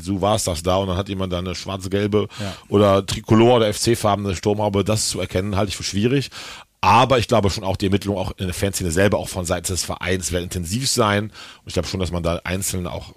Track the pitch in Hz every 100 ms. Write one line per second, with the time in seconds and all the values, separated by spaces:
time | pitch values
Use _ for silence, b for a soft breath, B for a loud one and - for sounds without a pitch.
0 | 85 98 98 110 - 80 87 92 98 90
1 | 98 95 95 87 92 85 92 95 92 98
2 | 104 104 101 B 101 87 - 104 101 98
3 | 95 - - 110 120 123 107 104 - 117
4 | 107 101 101 87 107 104 104 101 98 107
5 | - 95 90 92 101 98 101 - 87 98
6 | 117 139 127 B B B - _ 95 110
7 | 127 131 104 113 98 - 95 98 101 98
8 | 98 98 95 - 92 - 101 - 92 82
9 | 101 92 82 92 85 90 85 90 - -
10 | 90 92 90 90 90 92 80 110 135 120
11 | 107 101 107 B B B - 92 85 95
12 | 87 87 82 85 - 92 - 92 87 87
13 | -